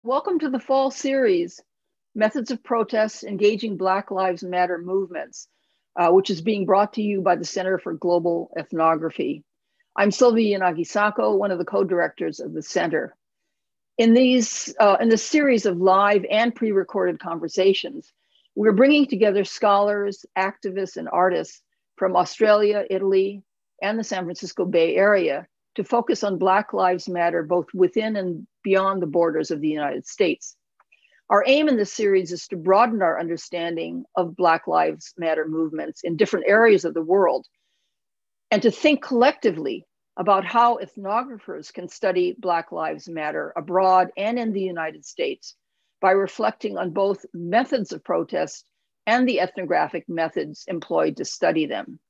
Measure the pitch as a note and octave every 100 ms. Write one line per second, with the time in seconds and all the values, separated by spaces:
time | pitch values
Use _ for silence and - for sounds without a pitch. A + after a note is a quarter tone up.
0 | A3+ C4+ F4+ F4 D4+ B3+ - C4+ C4+ C4+
1 | C4+ C4+ A#3+ F3 F3 - _ _ _ _
2 | _ G#3+ G#3+ C#4+ A3+ A#3+ - A#3 A3 A3+
3 | G#3+ - - G3 G#3 G#3+ A3+ F3+ F#3 F#3+
4 | G3 F#3+ F#3 F3 F3+ F3+ F3+ E3+ F3 F#3+
5 | F#3 E3 C#3+ - - _ _ _ _ -
6 | E3+ F#3 F#3+ E3+ E3+ G#3 F3+ F#3+ G#3 -
7 | G#3 G3 F#3 F3 E3+ F#3+ F#3 F#3 F3+ E3
8 | F3+ F3 E3+ E3+ F3 - D3 E3 D#3+ D#3+
9 | D#3+ - C#3+ D#3 _ _ _ _ _ -
10 | G#3 - B3 A3+ G#3+ G3 F#3 E3 E3+ G#3
11 | G#3 G#3 G#3+ G3 G3+ F3 F#3 G3+ F#3+ F3
12 | D#3+ - E3 C#3+ - D#3 - F3+ E3+ D#3
13 | - _ _ _ _ _ _ _ _ -
14 | A#3 A#3 B3+ B3+ G#3+ - - - G#3 G3
15 | A#3 A3 - D#4 C#4+ A#3 G3+ F3 F#3 F#3+
16 | G3+ G#3 - G#3+ A#3 A#3 A3 G3 F#3 G3
17 | F3+ E3+ F3 E3 D#3+ - F#3+ F#3+ - D#3+
18 | _ _ _ _ _ - G#3+ G3+ C4+ D4
19 | C4+ F#3+ G#3+ G3 F#3+ - G#3 G3+ G#3 G#3
20 | G3+ G3+ - F#3+ F#3+ - G3+ F#3+ F#3+ F3
21 | - F3 F#3 E3+ D#3+ - _ _ _ -
22 | F#3+ F3 F3 - G#3+ G#3 G#3 G#3 - F#3+
23 | G3 F#3+ G3 G3+ _ _ _ _ G3 A3+
24 | G#3+ F#3+ F3 F3+ - - F3+ E3+ E3 F3+
25 | G3 G3+ D#3+ C#3+ - _ _ - F#3+ A#3+
26 | A#3 A#3 G#3 F3+ F#3 G3 G#3 G3 F#3 F3+
27 | F#3+ F3 E3+ E3+ D#3 F3+ D#3+ F#3 F3+ A3
28 | A3 G#3 F#3 E3 - _ G3 F#3+ F#3+ F#3+
29 | D#3+ E3 E3+ D#3 D#3 D#3 D3+ D3+ C#3+ -
30 | - - F3+ - - _ _ _ _ _
31 | _ _ - G3+ G#3 C#4 D4+ A#3+ G3+ -
32 | G#3 F#3+ E3+ F3 - F3+ D#3+ G3 A#3+ A3
33 | F3 C3 E3+ E3 - F3 E3+ E3 E3 E3+
34 | - - F3 E3 F3+ D#3+ - E3 D#3+ D#3+
35 | - - E3 D#3 D#3 D#3 D#3+ D#3 D3+ -
36 | F3 D#3+ G3+ F#3+ F3+ G#3 A3+ G3+ E3+ E3
37 | D#3+ G3 F3 B2+ _ _ _ _ _ _
38 | _ _ _ _ _ G#3 A#3 - D4+ C#4
39 | - A#3+ B3+ D4+ A3+ D#3+ D#3 A#2 _ _
40 | _ - F3+ F#3+ F3+ A#3 A#3+ A#3 G3 -
41 | G3 A3 C4 A3 - D#3 D#3 - F3+ -
42 | G3 F#3 F3+ - F#3 E3+ - E3+ D#3+ D3+
43 | F3 D#3+ D3+ D#3 D3 - D#3 F#3 F#3 F#3
44 | F3+ - G#3 A#3+ A3+ G3+ F#3 E3+ D#3+ D#3
45 | - - C#3+ - - _ _ _ _ _
46 | F#3+ G3 G3 - G#3+ - G#3 F#3+ F#3 E3+
47 | G3 G3 - E3+ E3+ G#3+ C4 B3+ F#3+ D#3+
48 | - E3+ E3+ E3 D#3+ - _ _ _ _
49 | - A#3+ B3+ G3+ F3+ - F3+ E3 D3+ E3+
50 | - E3 D#3+ E3 D3+ D3+ - F3 - E3
51 | D#3+ D3+ D#3+ - E3+ D#3+ D3 G#2+ - -